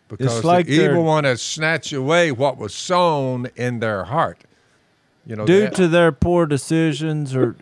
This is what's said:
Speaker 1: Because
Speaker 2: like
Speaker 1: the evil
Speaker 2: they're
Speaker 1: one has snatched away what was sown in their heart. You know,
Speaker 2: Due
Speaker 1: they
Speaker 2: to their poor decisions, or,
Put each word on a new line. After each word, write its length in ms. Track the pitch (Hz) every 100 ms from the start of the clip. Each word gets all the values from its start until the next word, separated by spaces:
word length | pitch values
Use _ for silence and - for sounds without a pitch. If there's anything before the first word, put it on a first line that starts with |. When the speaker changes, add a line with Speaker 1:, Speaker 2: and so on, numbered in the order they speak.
| -
Speaker 1:
Because 360 | 107 127 117 151
Speaker 2:
like 220 | 175 165
Speaker 1:
the 60 |
evil 140 | 143 156
Speaker 2:
they're 140 | 156
Speaker 1:
one 220 | 165 156 143
has 160 | 120
snatched 500 | - - 160 160 -
away 400 | 143 131 170 170
what 260 | 117 139 127
was 160 | 107
sown 760 | - - 180 180 147 131 127 123 -
in 220 | 123 120
their 260 | 113 101 87
heart. 400 | 143 123 85 _ _ _ _ _ _ _ _ -
You 100 | 110
know, 100 | 107
Speaker 2:
Due 220 | 185 214
Speaker 1:
they 80 | -
Speaker 2:
to 120 | 175
their 240 | 170 170
poor 320 | 147 175 175 165
decisions, 880 | 143 - 160 160 139 156 151 143 131
or, 220 | 120 -